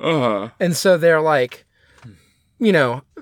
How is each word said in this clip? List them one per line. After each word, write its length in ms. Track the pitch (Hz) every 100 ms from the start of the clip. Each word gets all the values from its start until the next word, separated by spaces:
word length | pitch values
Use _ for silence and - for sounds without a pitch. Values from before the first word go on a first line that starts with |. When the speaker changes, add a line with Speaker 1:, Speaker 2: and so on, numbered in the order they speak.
Speaker 1:
Uh-huh. 480 | 160 160 120 101 110 -
Speaker 2:
And 160 | 175 165
so 200 | 196 175
they're 240 | 165 160
like, 460 | 156 147 123 - _ _ _ _ 117 95 _ _ _ -
you 140 | 220
know, 300 | 170 127 127 - -